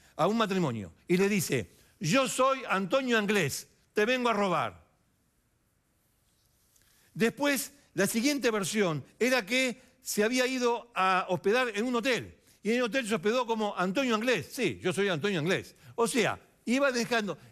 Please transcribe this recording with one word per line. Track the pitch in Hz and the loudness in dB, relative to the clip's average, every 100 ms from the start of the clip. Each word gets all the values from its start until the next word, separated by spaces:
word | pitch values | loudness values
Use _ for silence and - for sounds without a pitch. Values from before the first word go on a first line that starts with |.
| _ - | _ -2
a | 165 | 0
un | 226 | 2
matrimonio, | 214 190 156 113 92 - - | 0 0 -2 -4 -10 -16 -2
y | 180 | 2
le | 196 | 2
dice: | 208 - 131 98 _ _ _ | 0 0 -4 -4 _ _ _
"Yo | 160 254 247 | 0 2 0
soy | - 262 269 226 | 2 2 2 0
Antonio | 190 196 269 262 226 | -2 0 0 2 0
Anglés, | 202 208 143 - - _ _ | 2 0 0 -4 -12 _ _
te | - 214 | 0 2
vengo | 254 240 | 2 0
a | |
robar". | 202 202 160 117 87 _ _ _ _ _ _ _ _ _ _ _ _ _ _ _ _ _ _ _ _ _ _ _ | 0 0 0 -2 -6 _ _ _ _ _ _ _ _ _ _ _ _ _ _ _ _ _ _ _ _ _ _ _
Después, | 165 226 226 285 269 - - _ | -2 -2 0 0 0 -4 -14 _
la | - 196 | -2 0
siguiente | 226 262 285 233 | 2 0 2 0
versión | 214 190 214 190 151 - _ | 0 -2 0 0 -2 -8 _
era | 240 254 185 | 0 0 0
que | 254 262 - - _ | 0 0 -4 -14 _
se | - - | -6 0
había | 214 254 254 | 0 2 0
ido | 262 247 233 - 180 | 2 0 0 -4 0
a | 185 185 185 | 2 2 0
hospedar | 180 196 240 247 202 | -2 2 2 0 -2
en | 247 | -2
un | 240 | 0
hotel, | 240 214 98 - _ _ | 0 -2 -4 -16 _ _
y | 196 | -2
en | 240 | 0
el | |
hotel | 247 269 220 | 0 -2 -2
se | 214 | -2
hospedó | 202 247 233 | 0 0 0
como | 226 208 190 | -2 -2 -2
Antonio | 185 196 262 214 | -2 0 0 0
Anglés. | 247 214 - | 2 0 -2
"Sí, | - 202 90 | -4 -4 -2
yo | 143 | -4
soy | 170 202 | -2 0
Antonio | 165 202 180 | 0 -2 -2
Anglés". | 156 160 - - - - | 0 -2 -4 -18 -14 -2
O | 233 | 0
sea, | 254 165 95 - _ - | 2 0 -2 -10 _ -2
iba | 254 277 | 2 2
dejando | 240 226 233 202 147 120 | 0 0 -2 -2 -8 -14